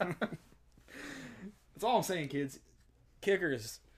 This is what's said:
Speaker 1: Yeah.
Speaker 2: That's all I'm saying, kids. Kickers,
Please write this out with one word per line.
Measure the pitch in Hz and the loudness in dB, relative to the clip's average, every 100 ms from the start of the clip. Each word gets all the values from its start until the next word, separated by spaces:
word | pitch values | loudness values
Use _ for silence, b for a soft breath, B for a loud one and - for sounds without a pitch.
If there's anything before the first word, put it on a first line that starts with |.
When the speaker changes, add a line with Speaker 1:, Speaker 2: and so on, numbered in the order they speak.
Speaker 1:
Yeah. | 175 - 214 - - - - - - B B B B B 196 B - | 2 2 -4 -6 -14 -20 -20 -20 -20 B B B B B -16 B -20
Speaker 2:
That's | - | -4
all | 220 226 | 2 4
I'm | |
saying, | 165 180 139 | 4 -2 0
kids. | 139 143 - - - - _ _ - | -2 -2 -6 -20 -20 -20 _ _ -4
Kickers, | 196 190 170 123 110 - - | 2 4 4 0 -4 -12 -18